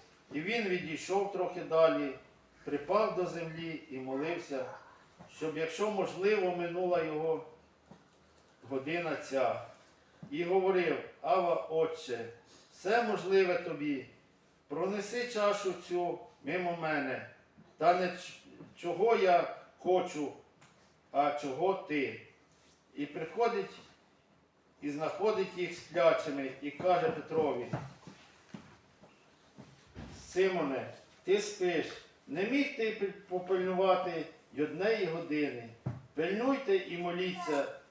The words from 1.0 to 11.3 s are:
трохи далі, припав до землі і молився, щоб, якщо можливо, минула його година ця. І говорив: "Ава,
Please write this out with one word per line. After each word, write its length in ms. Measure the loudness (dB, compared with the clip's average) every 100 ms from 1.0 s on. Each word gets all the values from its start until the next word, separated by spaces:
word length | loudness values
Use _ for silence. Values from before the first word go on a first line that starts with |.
| -2 0 0
трохи 280 | -2 -4 -4
далі, 520 | 0 6 6 6 -2 -6 -16 _ _ _
припав 520 | -6 -6 0 2 2 0
до 100 | -4
землі 540 | -4 -8 -8 -8 -10 -10
і 80 | -10
молився, 680 | -6 -4 -2 -4 -6 -6 -8 -10 -18 -20 -20 -20 -20 -8
щоб, 220 | -6 -2
якщо 320 | -4 -2 -2
можливо, 680 | 0 -2 0 2 4 2 0
минула 460 | -2 -2 2 2
його 420 | 0 -2 0 -2 -4 -18 -20 _ _ -20 _ _ _ _ _ _ -8
година 480 | -6 -4 -4 -2 -4
ця. 460 | -2 0 2 0 -6 -18 -20 _ _ _ -8
І 140 | -4
говорив: 540 | 2 4 4 4 2 0 -4 -8
"Ава, 340 | 2